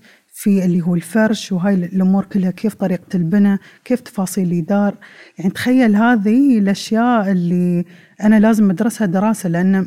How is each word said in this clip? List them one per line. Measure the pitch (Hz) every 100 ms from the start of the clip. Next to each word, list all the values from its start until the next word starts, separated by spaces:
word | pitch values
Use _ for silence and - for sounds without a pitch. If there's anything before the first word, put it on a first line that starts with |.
| _ _ _
في | - 214 196
اللي | 185 175
هو | 165
الفرش | 175 - 220 220 214 -
وهاي | 185 196
ال-، | 190
الأمور | 175 185 185 196
كلها، | 196 208 185
كيف | 180 214
طريقة | - 190 180 -
البناء، | 185 160 208 202 196 - _
كيف | - 247
تفاصيل | - - 185 - 180
الإدار. | 175 156 202 202 196 - - - -
يعني | 180
تخيل | - 233 254 233 202
هذه | 233 240 202 240 285 226
الأشياء | 196 196 - 220 240 233 196
اللي | 185 170 175 180 175 175 - _ -
أنا | 214 220
لازم | 214 220 202
أدرسها | 170 220 - 180
دراسة، | 185 214 214 175
لأن | 170 190 190